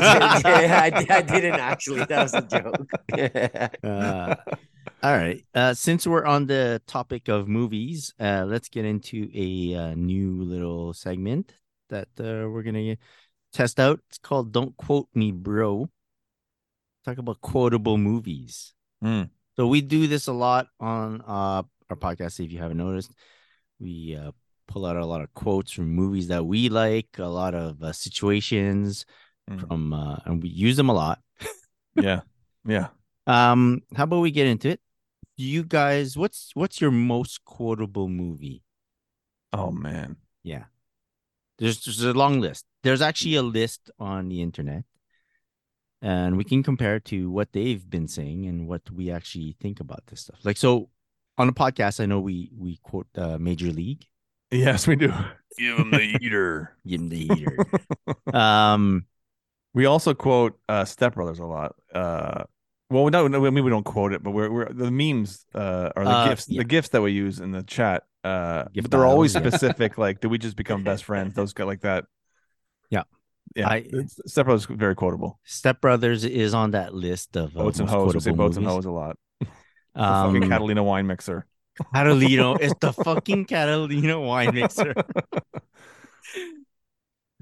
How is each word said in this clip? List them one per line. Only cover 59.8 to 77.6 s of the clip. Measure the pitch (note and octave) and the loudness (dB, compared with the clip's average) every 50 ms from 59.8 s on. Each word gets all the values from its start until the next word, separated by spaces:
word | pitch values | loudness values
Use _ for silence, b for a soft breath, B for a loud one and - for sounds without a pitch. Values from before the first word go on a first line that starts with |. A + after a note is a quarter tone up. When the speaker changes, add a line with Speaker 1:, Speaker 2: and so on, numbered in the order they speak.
| C3 | 4
Speaker 3:
also | C3+ D3 D#3 - E3 C#3 | 6 6 4 4 2 0
quote, | - - C#3 B2+ B2 A#2+ A2 - _ _ | 2 2 4 4 4 4 2 0 _ _
uh, | - G#2+ G2+ F#2+ | -2 0 0 -2
Step | - - - B2+ A#2+ A#2+ | -2 -2 0 0 0 0
Brothers | G2+ F2 E2+ E2 E2+ | -2 -6 -6 -6 -8
a | E2+ | -10
lot. | E2 D#2+ D2+ D2+ - - _ _ _ - | -8 -6 -6 -6 -8 -8 _ _ _ -6
Uh, | F2 F#2 E2+ E2+ D#2+ D2+ - - - - - _ _ _ _ _ _ _ - | -4 -4 -2 -2 -4 -4 -6 -6 -8 -10 -12 _ _ _ _ _ _ _ -2
well, | C3 C3 C#3+ D3+ | 2 2 4 4
no, | D3+ F3 D#3+ | 4 4 4
no, | C#3 C#3 C#3 C3+ | 4 4 4 2
I | C3+ | 4
mean, | C3+ C#3 C3+ | 4 4 4
we | B2+ | 4
don't | A#2 G#2+ G2+ | 2 0 0
quote | - - G#2 G2+ G2+ G2 | -2 -2 -2 0 0 -2
it, | F2+ - | -2 -4
but | G2+ | -4
we're, | G2+ G#2+ G#2+ G#2+ | -2 -2 -2 0
we're | A2+ A#2+ A#2 C3 C3+ | -2 -2 -4 -4 -6
the | B2 B2 B2 | -4 -4 -2
memes, | B2+ C3+ D3 D#3 C#3+ A#2+ G#2 G2 - - _ _ - | 0 0 0 0 0 -2 -2 -4 -8 -14 _ _ -8
uh, | - G2+ F#2+ F#2 F2+ F2+ D#2+ - | -6 -4 -4 -4 -4 -4 -4 -2
or | F#2 G2 | 0 2
the | B2 | 2
Speaker 2:
Uh, | A#2+ A#2+ A#2 A2+ | 4 4 2 2
Speaker 3:
gifs, | A2 - - - | 0 -4 -6 -6
Speaker 2:
yeah. | - - | -4 -4
Speaker 3:
the | A#2 | -2
gifs | A#2 C#3+ E3 D3 - | 2 2 0 2 2
that | - A#2+ G#2 | 2 2 2
we | G2+ | 2
use | G2+ G2+ G2+ G2 F#2+ - | 2 0 0 -2 -4 -6
in | F2+ F#2+ | -8 -8
the | F#2+ F#2 | -8 -8
chat. | F#2+ - - - A#2 G#2 F#2 - - _ _ _ - | -10 -6 -2 0 0 2 0 0 -4 _ _ _ -6
Uh, | F#2+ F#2+ F#2 F2 E2+ E2+ D#2+ B1+ - - | -4 -2 -2 -2 -2 -4 -4 -6 -6 -6
Speaker 2:
Gif | G2+ A#2 | -6 -2
Speaker 3:
but | A#2 | 2
they're | C3+ C3+ C3 | 4 6 8
always | B2+ C3+ D3+ D#3+ C#3 G#2 | 8 8 8 6 6 4
Speaker 2:
battles, | E3+ - B2 A#2 | 2 2 2 2
yeah. | - | 2
Speaker 3:
specific. | C3+ B2 A2+ - A#2 G#2 - - | 2 2 2 2 0 0 0 0
Like, | A2 G2 G2 - | 0 0 0 0
"Did | - A2 | -2 0
we | A#2 A#2 | 0 0
just | A2+ A2+ G2+ | -2 -4 -6
become | A2 G#2+ - A2 G2 G2 | -6 -4 -4 -4 -2 -2
Speaker 2:
<laughs> | G2+ | -2
Speaker 3:
best | F#2+ G2 - | -2 -4 -4
friends?" | - G#2 G2 F#2+ F#2+ G2+ | -4 -4 -2 -4 -4 -2
Those | G2+ G2+ G2+ - | -2 -4 -2 -2
guys | - G2 | -4 -4
like | G2 G2 F#2+ | -4 -4 -2
that. | - G2+ F#2+ F2+ - _ _ _ _ _ _ _ _ _ _ _ _ _ _ _ _ - | -2 0 0 0 -2 _ _ _ _ _ _ _ _ _ _ _ _ _ _ _ _ -4
Speaker 2:
Yeah. | - F#2+ D#2 _ _ _ _ _ _ _ - - - | -4 -4 -4 _ _ _ _ _ _ _ -20 -10 -4
Speaker 3:
Yeah, | A2+ G2+ G2+ | -2 0 2
Speaker 2:
I | A2 A2 A#2 | 0 0 -2
Speaker 3:
it's, | - - C3+ C#3 C#3 - - - | -6 -6 -6 -6 -6 -10 -16 -12
Step | - - D3+ C3+ | -4 0 2 4
Brothers | C3 B2 G#2+ G#2+ | 4 4 2 2
is | - B2 | -2 -4
very | A2 G#2+ G2 F#2 | 0 0 0 2
quotable. | - F#2+ F2+ F2 E2 - F#2+ - _ _ | 2 0 -2 -2 -2 -6 -8 -10 _ _
Speaker 2:
Step | - - - - C3 B2+ - | -16 -6 -2 0 0 2 2
Brothers | - C3+ B2 A#2 A#2+ A#2 A#2+ A2 A2 | 4 4 4 4 4 2 0 0 -2
is | B2 B2+ B2 A2 G#2 G#2+ | -2 0 0 2 2 2
on | A2+ A2 G#2+ | 2 2 2
that | G#2 G2+ F2+ F2+ F#2+ | 2 0 -2 -2 -6
list | F#2 F2+ F2 F2+ F#2 - - - | -6 -4 -4 -4 -6 -8 -8 -6
of, | F#2 D#2+ D#2 D2+ | -4 -4 -4 -4
uh, | E2 | -2